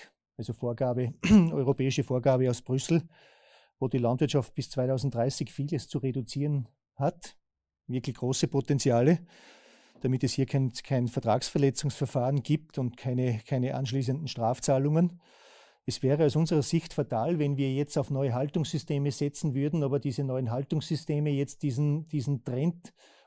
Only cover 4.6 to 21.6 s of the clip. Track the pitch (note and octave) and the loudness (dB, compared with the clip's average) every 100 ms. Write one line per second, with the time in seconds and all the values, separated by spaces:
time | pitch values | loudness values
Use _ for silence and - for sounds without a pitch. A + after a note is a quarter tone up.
4.6 | - C3+ B2+ C3 C3+ A#2 B2 - A#2+ - | -6 -2 0 0 0 0 0 -2 -6 -6
5.6 | C#3+ C#3+ - C#3+ C3+ B2+ A#2 C#3 D3 C#3+ | -4 -4 -4 -4 -2 -4 -4 -4 -2 -2
6.6 | A#2+ _ _ - C#3+ - - - _ _ | -4 _ _ -4 -2 -2 -10 -16 _ _
7.6 | _ _ - B2+ B2+ - B2 C3 - C#3 | _ _ -6 -4 -4 -4 -2 0 0 0
8.6 | - C#3 C3+ A#2 C3 E3+ F3 - - - | 0 2 4 6 6 4 0 -20 -20 -20
9.6 | - - _ - C3 B2+ C3+ - C3 C#3 | -20 -20 _ -6 -2 0 0 0 0 0
10.6 | C3 - - C3 A#2+ - A2+ A#2+ - D3+ | 0 -4 -2 0 0 0 2 2 2 2
11.6 | C#3 C3+ D3 - C3+ C3+ B2 C#3 - D3 | 2 2 -2 -2 -2 0 0 0 0 -2
12.6 | - - B2+ - C3 B2+ B2+ A2 - C3 | -2 -6 -4 -4 -4 0 0 -2 -4 -2
13.6 | B2+ C3 C3 C3+ B2 C#3+ D3 - A2+ B2+ | -2 -2 -2 -2 -2 -2 -6 -2 -2 0
14.6 | - C3+ C#3+ D#3 F3 F3 _ - - - | 2 2 2 2 2 0 _ -20 -20 -20
15.6 | - _ - - C3 D3 D3+ D#3 E3 D#3 | -20 _ -8 -2 0 4 4 4 2 2
16.6 | C3 E3 - - B2+ A#2+ C3+ E3+ C#3+ C#3 | 2 0 0 -4 -2 -2 0 0 0 0
17.6 | C3+ C3 C#3+ D#3 - C3+ C#3 A#2+ C#3+ F3 | 0 0 -2 -2 -2 -2 0 0 -2 -2
18.6 | D3+ D#3+ - C#3+ C#3+ - D3 - D#3 C3+ | -2 -4 -4 -2 -2 -2 -4 -2 -2 -2
19.6 | D3 D#3+ C#3 C#3 C#3+ C3 C3+ B2+ B2 A#2+ | 0 0 0 0 -2 -2 -2 -2 -2 -4
20.6 | C#3+ D#3 - D3 - D3 D3+ C#3 C#3 - | -2 -4 -2 -4 -2 -2 0 0 -2 -4